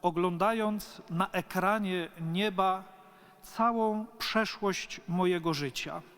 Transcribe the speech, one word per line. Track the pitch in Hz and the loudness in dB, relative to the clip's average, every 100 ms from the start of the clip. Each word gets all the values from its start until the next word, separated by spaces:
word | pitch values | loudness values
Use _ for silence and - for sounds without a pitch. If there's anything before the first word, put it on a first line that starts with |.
oglądając | 175 165 180 175 196 226 214 214 - - - | 0 2 0 2 2 4 0 -2 -6 -16 -6
na | 165 190 | -2 0
ekranie | 185 175 185 185 214 202 180 165 - | -2 -2 0 2 2 0 -2 -4 -6
nieba | 160 175 214 190 190 185 190 - - - - - | -2 0 0 2 0 0 -6 -20 -20 -20 -20 -20
całą | - - 226 233 220 214 220 - | -16 0 2 4 2 0 -4 -8
przeszłość | - 220 214 - 202 185 - - - | 0 2 0 0 0 0 -4 -12 -4
mojego | 175 180 180 165 | 2 2 2 0
życia. | 151 143 - 156 160 - | 0 -2 -4 -6 -8 -12